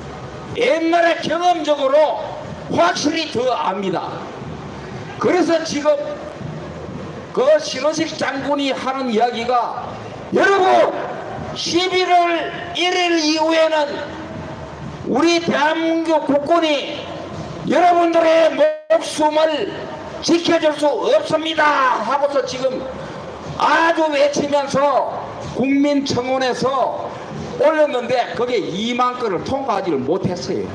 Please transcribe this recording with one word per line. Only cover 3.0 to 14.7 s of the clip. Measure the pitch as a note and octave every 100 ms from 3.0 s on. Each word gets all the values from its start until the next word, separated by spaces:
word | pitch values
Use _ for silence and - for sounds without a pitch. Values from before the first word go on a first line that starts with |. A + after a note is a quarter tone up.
| D4 D#4+ D#4
더 | A3+ B3+
압니다. | A3+ - G3+ F#3+ E3 B2 B2 A2+ - - - - - - - - -
그래서 | A3 F4+ D#4 E4
지금 | D#4+ C#4+ D4 D4 - - - - - - - - - - - - -
그 | - C4+ D4+
신원식 | D4+ C4 C#4+ D#4 D#4+ -
장군이 | B3+ C#4 C4+ C#4+ C#4
하는 | A#3+ C4 C4 B3+
이야기가, | G#3+ A#3+ A3 A3+ B3 A#3 - - - - - -
여러분, | - F#4 G4 F#4 F4 - - - - - - - -
십일월 | - E4 F#4 F#4 F4+ F4 F4 E4 - - - -
일 | F4+
일 | F4+ F4 E4+
이후에는 | D4+ D#4 D#4+ E4 D#4+ D#4 C#4+ - - - - - - - -